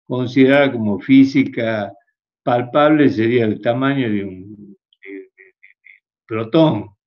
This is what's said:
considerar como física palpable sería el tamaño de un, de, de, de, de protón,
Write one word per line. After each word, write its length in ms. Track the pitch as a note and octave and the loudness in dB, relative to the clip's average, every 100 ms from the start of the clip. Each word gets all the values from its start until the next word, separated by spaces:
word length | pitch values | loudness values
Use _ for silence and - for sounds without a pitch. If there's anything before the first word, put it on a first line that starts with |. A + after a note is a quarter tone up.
considerar 640 | - B2+ B2+ C#3 C3 C#3+ C#3 | -10 -6 -4 2 4 4 2
como 300 | A#2+ G#2+ F#2+ | -2 -4 -4
física 920 | - C3+ C3+ C#3 A2+ - A2+ A2 G2 - _ _ _ _ | 4 4 6 2 -2 -4 -4 -4 -8 -12 _ _ _ _
palpable 640 | C3+ B2 B2 D3 D3+ D#3 C3 | -2 -2 0 0 2 4 2
sería 380 | G#2+ A2+ B2 A2 | 2 0 0 0
el 140 | G2+ | -2
tamaño 480 | A#2+ B2+ C3+ C#3 A#2 | -4 -2 -2 -2 -4
de 160 | G#2 | -4
un, 540 | G2 F#2 G2+ G#2 G2+ G2 _ _ | -6 -14 -18 -20 -20 -20 _ _
de, 80 | G2 | -20
de, 80 | G2 | -18
de, 60 | |
de 1000 | F#2+ _ F#2+ _ _ _ _ _ _ _ | -20 _ _ _ _ _ _ _ _ _
protón, 680 | - A2 A2 E3 D#3 G#2 F#2 _ | -10 -8 -2 2 2 0 -10 _